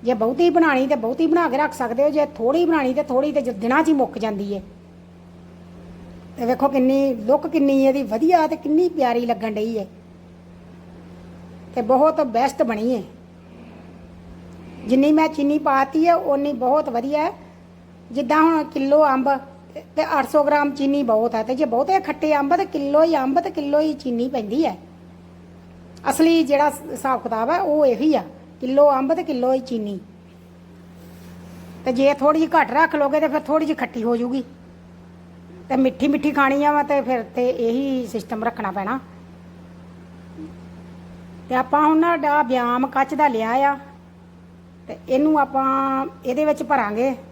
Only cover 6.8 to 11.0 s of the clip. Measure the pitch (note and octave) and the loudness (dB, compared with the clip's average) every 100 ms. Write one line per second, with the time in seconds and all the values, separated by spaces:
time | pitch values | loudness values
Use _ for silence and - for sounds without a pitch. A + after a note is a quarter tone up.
6.8 | C4 C4+ C#4 A#3 G#3+ D4 D#4+ D#4+ C#4 C4+ | 2 4 2 0 0 0 2 0 2 4
7.8 | C4+ C4 A#3+ A3 D#4 F4+ D#4 D#4+ C#4+ D#4 | 4 2 -2 0 4 4 2 -2 0 2
8.8 | F4+ E4 B3+ A#3+ A#3+ A3 A3 G#3+ A3 A3+ | 2 0 0 0 -2 -4 -4 -4 -4 -4
9.8 | F#3+ - - - - - - - - - | -8 -14 -20 -20 -20 -20 -20 -20 -20 -20
10.8 | - - | -20 -20